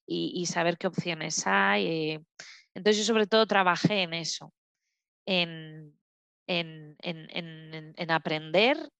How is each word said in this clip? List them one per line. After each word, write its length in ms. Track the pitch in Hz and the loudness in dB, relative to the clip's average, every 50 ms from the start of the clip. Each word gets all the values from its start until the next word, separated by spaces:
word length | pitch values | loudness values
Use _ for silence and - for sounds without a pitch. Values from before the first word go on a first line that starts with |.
| _ | _
y, 260 | - - 170 170 - - | -6 -4 -4 -4 -4 -4
y 120 | 180 175 | -4 -4
saber 300 | 170 180 175 165 175 175 | -2 -2 0 0 0 0
qué 100 | - - | 0 -2
opciones 600 | 190 175 - - 175 165 156 156 165 - - - | -2 -2 -2 -4 -4 -6 -6 -6 -6 -6 -4 -2
hay, 400 | 196 190 196 196 196 202 208 196 | 0 2 2 4 2 2 2 0
eh. 340 | 175 165 160 156 156 156 156 156 _ _ - - - - - _ _ _ | 0 -2 -2 -2 -4 -4 -6 -10 _ _ -20 -20 -20 -20 -20 _ _ _
Entonces 240 | 196 180 208 214 208 | 0 2 2 4 4
yo 140 | 214 208 233 | 2 2 4
sobre 140 | 220 214 | 2 4
todo 200 | 190 - 220 220 | 4 4 4 4
trabajé 560 | 202 208 190 190 180 175 165 - - 214 202 180 | 6 4 4 4 4 4 4 2 2 2 2 0
en 100 | 165 165 | -2 -4
eso, 400 | 170 160 156 - - 143 - - _ _ _ _ _ _ _ _ _ _ _ _ _ _ | -6 -6 -6 -8 -8 -10 -16 -20 _ _ _ _ _ _ _ _ _ _ _ _ _ _
en, 760 | - 190 180 170 170 165 160 156 156 156 156 156 147 147 _ _ _ _ _ _ _ _ _ _ | 0 0 2 0 0 -4 -8 -12 -14 -14 -16 -18 -20 -20 _ _ _ _ _ _ _ _ _ _
en, 480 | - 185 170 170 160 160 156 151 151 151 - | -4 -2 -2 -2 -4 -8 -14 -16 -18 -18 -10
en, 260 | - 170 170 160 156 - | -8 -8 -8 -8 -12 -10
en, 420 | - - 170 165 160 156 160 156 160 | -8 -8 -8 -8 -12 -16 -14 -14 -14
en, 180 | 160 156 156 - | -14 -14 -14 -12
en 140 | - 175 165 | -10 -2 0
aprender, 640 | 165 160 - 175 156 156 156 156 160 185 220 240 - - - - _ | 0 0 2 0 -2 -2 -2 2 4 4 6 6 4 2 -2 -10 _